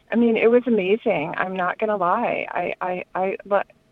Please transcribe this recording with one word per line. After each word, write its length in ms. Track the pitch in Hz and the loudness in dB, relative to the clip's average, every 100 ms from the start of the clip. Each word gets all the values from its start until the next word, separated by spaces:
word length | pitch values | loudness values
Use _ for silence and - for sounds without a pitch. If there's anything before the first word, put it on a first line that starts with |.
| - | -4
I 40 | 226 | 2
mean, 200 | 240 220 | 2 4
it 120 | 220 | 4
was 140 | 247 247 | 4 4
amazing. 680 | 214 185 220 233 170 170 - | 2 2 0 0 -2 -2 -4
I'm 180 | 185 185 | -4 -2
not 220 | 180 - | -4 -2
gonna 180 | 214 208 | -2 0
lie. 500 | 175 214 214 - - | 0 0 -2 -4 -6
I, 220 | - 175 - | -6 -6 -6
I, 220 | 185 180 - | -6 -6 -6
I, 240 | 180 190 - 196 | -4 -4 -4 -2
but 220 | 196 - _ _ | -2 -2 _ _